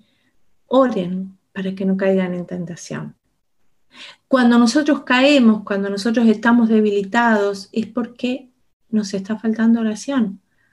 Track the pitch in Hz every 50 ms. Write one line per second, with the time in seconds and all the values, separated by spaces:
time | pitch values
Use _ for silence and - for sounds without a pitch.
0 | _ _ _ _ _ _ _ _ _ _ _ _ _ - - 262 269 247 220 202
1 | 180 175 185 185 190 190 - _ _ _ - 190 190 190 190 190 202 190 190 190
2 | 196 190 190 190 185 180 180 180 175 170 180 180 175 165 170 165 - - - 147
3 | 156 151 - _ _ _ _ _ _ _ _ _ _ _ _ _ _ _ _ -
4 | - - - _ _ - - 254 247 240 240 240 240 226 - 302 294 302 294 277
5 | - - 254 247 262 285 294 277 240 220 214 202 196 - 202 196 196 202 202 202
6 | - 233 226 247 233 226 214 214 - 240 233 240 233 220 226 214 214 214 202 202
7 | 196 190 196 233 240 233 220 208 202 202 202 196 - - - 226 220 - - 247
8 | 226 226 - - - 247 254 277 277 - _ _ _ _ _ _ _ _ - 214
9 | 208 196 - 190 190 - 220 214 - 226 220 220 220 226 233 233 226 220 214 208
10 | - - 285 269 220 190 190 - _ _ _ _ _ _